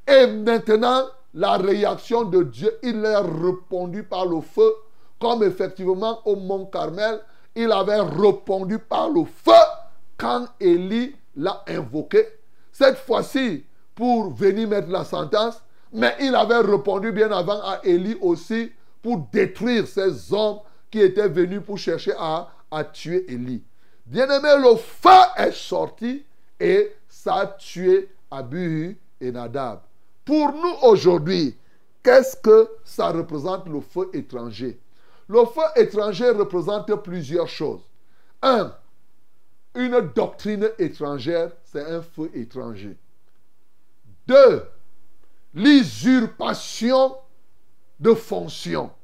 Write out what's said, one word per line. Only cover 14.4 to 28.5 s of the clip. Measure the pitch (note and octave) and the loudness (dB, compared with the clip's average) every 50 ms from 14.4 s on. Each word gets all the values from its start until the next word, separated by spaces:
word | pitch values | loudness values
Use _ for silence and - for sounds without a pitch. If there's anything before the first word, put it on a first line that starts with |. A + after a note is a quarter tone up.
| G3+ F#3+ F#3+ G#3+ A3+ | 0 0 0 0 -2
mettre | G#3 G#3 G3+ D#3+ D#3+ | -2 -2 -4 -2 -4
la | F#3+ F3+ D3+ | -4 -6 -6
sentence, | - F#3 D#3 D#3 D3 - G#3 A3 A#3 A3+ - - - - - - - | -6 -6 -6 -4 -2 0 0 0 -2 -4 -8 -14 -18 -20 -20 -18 -12
mais | - A3 A#3+ A#3+ A#3 - | -4 -2 0 0 0 0
il | C#4 C4+ B3 | -2 0 2
avait | - G#3+ G#3 A#3+ A#3+ | 2 2 4 4 4
répondu | A3 G3 G3+ F3+ C#3 G3+ F#3+ G3 G3 A3+ | 4 4 2 2 0 -2 -2 -2 -2 -2
bien | G3 G#3+ G#3+ A3 | 0 0 2 2
avant | G#3 F#3 E3+ F#3 G3+ G#3 | 2 0 -2 -2 -4 -4
à | G3 F#3+ F#3+ - - | -4 -6 -8 -2 0
Élie | G3 F3 F3 F#3 G#3 A3+ A3+ | 2 2 2 0 -2 -4 -2
aussi | G#3 F3+ E3+ D#3+ - - A3+ A3+ A#3 A3+ - - - - - - | -2 -2 -2 -2 -4 -4 -4 -4 -4 -6 -10 -16 -20 -20 -20 -10
pour | - A3+ A#3+ F3 C#3 - | -6 -4 -4 -4 -6 -2
détruire | - G#3 G3 F#3 - - F#3+ A#3+ B3 A3 D#3 | 0 0 0 0 -2 -4 -4 -2 0 0 -2
ces | - - G3 F#3+ F#3+ D#3 A2 - - F#3+ | -2 -4 -2 -2 -2 -2 -4 -6 -4 -2
hommes | G#3 G#3+ G#3+ G3+ G#3 - - - - - - | -2 -2 -2 -4 -6 -12 -18 -20 -20 -16 -8
qui | - A3 | 2 4
étaient | G3+ F3+ F#3 G3+ G#3+ G3 | 4 4 4 2 0 0
venus | D3 F3 E3+ F3 G3 G3+ - | 0 0 0 0 -2 -6 -8
pour | - G3+ F#3 | -8 -10 -8
chercher | - - E3 - - F#3+ - - | -4 -4 -4 -4 -4 -6 -6 -4
à, | F3 D#3+ D#3 E3 F3 - - - - - | -4 -4 -4 -6 -6 -10 -16 -20 -14 -10
à | D#3 D#3 D3+ | -8 -8 -8
tuer | - - - - D3 F3 F#3 F#3 | -8 -12 -14 -10 -6 -4 -4 -4
Élie. | B2+ B2 A#2+ B2 B2+ B2+ G#2 - - - - - - - - - | -6 -8 -10 -8 -8 -10 -10 -12 -16 -20 -20 -20 -20 -20 -20 -16
Bien-aimé, | A#2 B2 G#3+ C4 C4+ C#4 C#4 C#4+ D4 C#4+ C#4 | -6 -2 -2 0 2 0 2 4 6 6 8
le | C4 B3 A3+ | 8 6 6
feu | A3 - - - - - E4+ F#4 F#4 F#4 F4+ - | 6 2 -4 -8 4 8 10 10 10 10 8 4
est | - - - | 0 -2 -2
sorti | - - - - F#3 E3 D#3+ D3+ - - A3 A#3+ C4 C#4+ D4 - - - - - - - | -2 -4 -8 -6 -4 -4 -4 -4 -6 -8 -8 -8 -8 -8 -12 -16 -20 -20 -20 -20 -8 -2
et | F3+ F3 F#3 G3+ G#3 G#3 - - - - | 0 2 2 2 0 0 -6 -12 -20 -20
ça | - - - G3+ E3+ | -20 -10 -6 -4 -2
a | F#3 G3+ | -2 -4
tué | F#3+ - - - - - F3 F#3 F#3 F#3 G3 F#3+ - - - - - | -6 -8 -14 -18 -14 -10 -2 2 2 2 2 2 -4 -12 -20 -16 -14
Abihu | C#3+ C3+ B2+ A#2+ | -12 -12 -10 -10